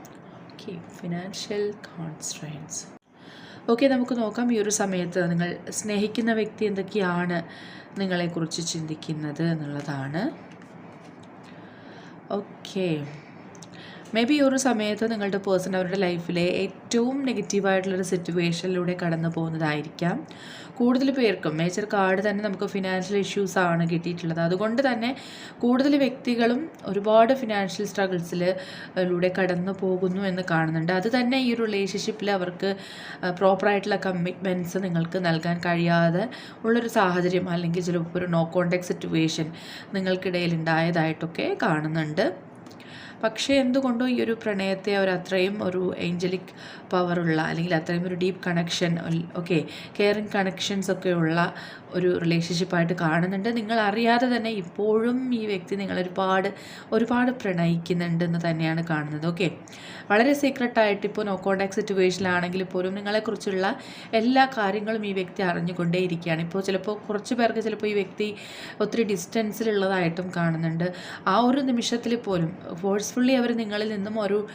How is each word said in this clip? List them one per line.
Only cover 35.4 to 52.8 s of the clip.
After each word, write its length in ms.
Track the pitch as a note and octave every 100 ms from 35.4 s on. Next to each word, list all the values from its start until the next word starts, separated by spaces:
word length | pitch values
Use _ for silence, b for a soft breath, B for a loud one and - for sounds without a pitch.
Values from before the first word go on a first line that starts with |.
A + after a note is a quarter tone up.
| E3+ F3 F3
കഴിയാതെ 580 | E3+ E3+ E3+ E3+ E3+ A#3 B B B
ഉള്ളൊരു 280 | A3+ A#3 A#3 A3+
സാഹചര്യം, 480 | F#3 F3+ F3+ F3+ F#3 F3
അല്ലെങ്കിൽ 280 | E3+ F3 F3
ചിലപ്പോൾ 300 | F3 E3 F3+
ഒരു 60 | F3+ E3+
no 60 | E3 F#3
contact 300 | F3 F3+ F3
situation 540 | E3+ F3+ E3 D#3+ D#3+ D#3+ B B B B G3
നിങ്ങൾക്കിടയിൽ 560 | F#3+ F#3 F#3 F3 F3 E3
ഉണ്ടായതായിട്ടൊക്കെ 880 | D#3+ D#3+ E3 E3+ D#3+ D#3 E3 - - G4 A3
കാണുന്നുണ്ട്. 600 | D3+ D#3 D#3+ D3+ D#3 A3 - - - - B B B B B
പക്ഷേ 300 | A3 A3 - C#4
എന്തുകൊണ്ടോ 420 | B3 C4 C4 A#3 B3+
ഈ 20 | A#3+
ഒരു 100 | A3+ A3+
പ്രണയത്തെ 500 | A3 G3 F#3+ F#3+ G3+ G3
അവർ 100 | F#3+
അത്രയും 400 | F3 F3 F#3+ F#3 G#3+ G3
ഒരു 120 | F3+ F3 - F3
ഏഞ്ചലിക് 460 | F3 F3+ F#3 - B B B -
പവറുള്ള, 460 | F#3 F3 F3 E3 D#3+ D#3+
അല്ലെങ്കിൽ 220 | D#3+ F3 D#3+
അത്രയും 260 | E3 E3+ F3+
ഒരു 60 | F3+
ഡീപ്പ് 200 | F#3+ F#3
കണക്ഷൻ, 480 | F3+ E3+ E3+ - F3 E3+ E3+ E3 E3 F#3
ഓക്കെ, 180 | E3+ E3 - B B -
കെയറിങ് 360 | G3+ G#3 G#3+ G3+
കണക്ഷൻസ് 540 | F#3+ F3+ - G3 F#3+
ഒക്കെ 160 | F3+ F#3 F3
ഉള്ള 160 | D#3+ E3 F3 B B B - F3+
ഒരു 140 | F3+ -
റിലേഷൻഷിപ്പായിട്ട് 720 | E3+ E3+ E3+ F3 F#3 F3